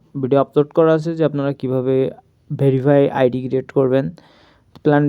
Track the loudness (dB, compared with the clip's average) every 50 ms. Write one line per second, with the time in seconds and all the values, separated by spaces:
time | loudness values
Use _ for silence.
0 | _ _ -10 -8 -4 0 0 0 0 0 0 -2 -2 0 0 2 2 2 2 0
1 | 0 -4 -4 -2 -2 -2 -2 -2 -4 -4 -6 -6 -6 -4 -4 -2 -2 0 0 0
2 | -2 -2 -6 -10 -18 _ _ _ _ -10 -6 -2 0 2 2 2 2 2 4 4
3 | 2 2 0 0 0 0 0 -2 -6 -4 -4 -4 -6 -4 -2 0 0 2 2 0
4 | -2 -2 -8 -14 -20 _ _ _ _ _ _ _ _ _ -16 -6 0 0 2 2
5 | 2